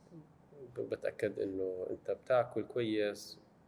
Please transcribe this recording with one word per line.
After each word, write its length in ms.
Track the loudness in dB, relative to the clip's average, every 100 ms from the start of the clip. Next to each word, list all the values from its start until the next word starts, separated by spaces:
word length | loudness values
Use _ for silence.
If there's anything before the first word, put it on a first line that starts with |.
| -20 -18 -18 -20 -20 -16 -10 -4
ب-، 40 |
بتأكد 580 | -2 0 -2 0 0 2
إنه 460 | -2 0 -2 -2 -4
أنت 200 | -4 -2
بتاكل 520 | -2 4 4 4 0
كويس، 760 | -2 0 2 4 2 0 -8 -16 -20 -20